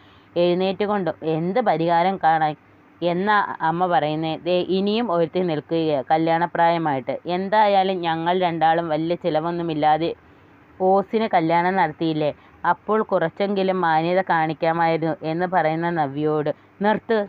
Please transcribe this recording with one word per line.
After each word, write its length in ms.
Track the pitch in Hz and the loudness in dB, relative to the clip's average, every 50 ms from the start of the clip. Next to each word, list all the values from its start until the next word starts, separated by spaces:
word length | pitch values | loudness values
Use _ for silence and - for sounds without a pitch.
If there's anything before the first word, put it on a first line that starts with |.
| - - - - - - - | -20 -20 -20 -20 -20 -10 -2
എഴുന്നേറ്റ് 480 | 170 175 175 175 180 185 190 190 - 208 | 0 2 2 2 2 0 -2 -2 -2 -2
കൊണ്ട്, 260 | 196 208 202 185 160 - - 151 160 | -2 -2 -2 -2 -4 -4 -4 -4 -4
"എന്ത് 300 | 160 156 165 175 190 247 | -2 -2 -2 -2 -2 0
പരിഹാരം 560 | 240 208 165 160 165 170 170 170 170 185 196 180 | 0 0 0 0 2 2 2 2 2 2 0 0
കാണാൻ 360 | - 160 160 160 156 151 151 - _ _ - _ _ - _ - | 2 2 2 2 2 0 -2 -4 _ _ -20 _ _ -20 _ -4
എന്നാ 360 | 165 175 170 175 190 214 214 208 - - 117 - | -2 -2 0 0 0 2 2 2 2 0 -4 -4
അമ്മ 260 | - 160 165 170 180 | -2 -2 0 0 0
പറയുന്നേ? 460 | 180 175 156 147 151 156 156 160 160 156 - | 2 2 2 0 0 -2 -2 -4 -4 -6 -6
ദേ 160 | - 170 180 180 175 - | -2 0 0 0 0 0
ഇനിയും 380 | 180 190 196 202 208 226 240 214 | 0 0 0 0 0 -2 -2 0
ഒരുത്തി 300 | 170 170 170 160 - 185 | 0 0 0 0 0 -2
നിൽക്കുകയാ 580 | 185 175 156 147 - - 165 165 160 156 147 135 127 | -2 -2 -2 -4 -4 -4 -2 -2 0 0 0 -2 0
കല്യാണപ്രായമായിട്ട്. 1120 | - 160 160 165 165 165 165 170 165 - - 170 170 170 165 165 156 139 135 120 - 135 - - 165 | 0 0 2 2 2 0 0 0 -2 0 2 2 2 2 2 0 -2 -2 -2 -4 -6 -8 -8 -6 -6
എന്തായാലും 680 | 175 180 190 196 208 214 214 208 202 190 190 190 190 180 | -4 -4 -4 -2 2 2 4 4 4 2 2 2 0 -2
ഞങ്ങൾ 340 | 175 165 165 165 165 175 180 190 | -2 -4 -4 -2 -2 0 0 0
രണ്ടാളും 480 | 180 175 165 165 160 160 160 170 170 165 | 0 0 0 0 2 2 2 2 0 -2
വലിയ 280 | 151 156 160 165 175 | -2 -2 -2 -2 -4
ചിലവൊന്നുമില്ലാതെ 960 | 170 - 175 151 156 156 170 170 170 170 170 156 151 151 151 151 156 165 165 - - - - - - - - - - - _ - - | -2 -2 -2 -2 0 -2 -2 -4 -4 -4 -4 -2 0 2 2 2 2 0 -4 -6 -8 -14 -20 -20 -20 -20 -20 -20 -20 -20 _ -8 -2
ഓസിന് 460 | 185 185 190 196 190 - - 220 220 220 | 0 2 2 2 2 0 -2 -2 -2 0
കല്യാണം 460 | - 180 165 160 165 170 175 180 190 | 0 0 2 2 2 2 2 2 2
നടത്തിയില്ലേ, 540 | 190 175 156 151 - 165 160 160 151 151 147 - - - - - - - | 2 0 0 -2 -4 -4 -2 -2 0 -2 -2 -4 -6 -14 -20 -20 -6 -2
അപ്പോൾ 340 | 165 175 - - - 214 220 214 | -2 -2 -2 -2 -2 -2 0 0
കുറച്ചെങ്കിലും 760 | - 196 180 165 165 - - 202 196 208 196 190 190 185 185 | 0 0 0 0 -2 -2 -2 -2 -2 0 0 0 0 0 0
മാന്യത 400 | 175 165 160 156 160 170 180 190 185 | 0 2 2 2 2 2 0 0 0
കാണിക്കാമായിരുന്നു" 920 | - 175 165 160 160 160 - 170 165 160 170 170 165 165 160 160 160 151 - - | 0 0 0 0 0 -2 -2 0 0 0 2 2 2 0 0 0 -2 -4 -4 -4
എന്ന് 240 | 156 160 170 180 | -6 -4 -2 -2
പറയുന്ന 420 | 180 185 180 156 156 160 160 170 170 | 0 0 2 2 2 0 0 -2 -2
നവ്യയോട്, 600 | 175 165 151 135 135 147 151 151 151 151 147 151 - - - - _ - | 0 0 -2 -2 -2 -2 -2 0 0 0 -2 -2 -4 -6 -10 -20 _ -4
"നിർത്ത്, 380 | 196 208 214 185 - - 226 214 202 | 0 0 0 0 -2 -2 -2 -2 -2